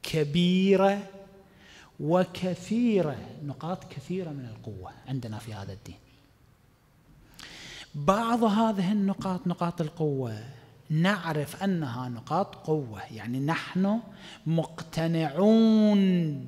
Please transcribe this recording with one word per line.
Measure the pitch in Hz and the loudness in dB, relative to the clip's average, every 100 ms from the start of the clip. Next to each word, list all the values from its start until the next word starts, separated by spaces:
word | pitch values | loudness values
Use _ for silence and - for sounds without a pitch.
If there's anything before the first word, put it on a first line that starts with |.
كبيرة | - 160 147 160 175 185 190 190 196 202 196 - - - - - - - - - | -4 -2 0 2 4 4 6 6 4 2 -4 -16 -20 -20 -20 -20 -20 -20 -20 -6
وكثيرة، | 147 180 180 - 185 175 - 220 240 202 156 131 - - | 2 2 2 -2 -6 -6 -4 0 2 2 2 -4 -12 -12
نقاط | 143 131 160 185 - | -12 -8 -8 -8 -10
كثيرة | 143 - 180 165 | -14 -8 -6 -6
من | 143 | -10
القوة | 120 110 117 95 92 - - | -12 -14 -14 -12 -14 -16 -8
عندنا | 135 117 107 | -8 -6 -10
في | 117 | -10
هذا | 104 98 | -12 -12
الدين. | 95 - - _ _ _ _ _ _ _ _ _ _ _ - - - - - - - - | -14 -16 -18 _ _ _ _ _ _ _ _ _ _ _ -20 -20 -20 -18 -18 -18 -18 -12
بعض | 147 147 202 226 240 | -2 2 2 2 2
هذه | 226 202 226 196 180 | 4 4 2 2 0
النقاط، | 208 196 196 190 180 180 | 2 0 -2 -4 -4 -2
نقاط | 175 175 - | -2 -2 -2
القوة، | 151 - 156 135 123 107 117 - - - - | -4 -2 -2 -2 -4 -8 -12 -18 -20 -18 -2
نعرف | 156 180 202 170 151 143 - | 2 2 2 -2 -2 -4 -4
أنها | 196 175 139 120 127 | -2 -2 -2 -6 -8
نقاط | 120 - 165 202 | -10 -4 -2 -2
قوة، | - - 156 127 101 - | -6 -2 -2 -2 -10 -14
يعني | 110 107 131 | -10 -6 -2
نحن | 143 165 - 180 196 220 - - - - 156 | -2 -2 -2 0 2 0 -4 -14 -20 -8 -2
مقتنعون | 165 156 - - 160 165 165 160 165 202 226 226 220 214 202 190 180 160 139 | 0 -2 -8 -8 -4 0 0 0 2 6 8 8 6 6 6 6 4 2 -2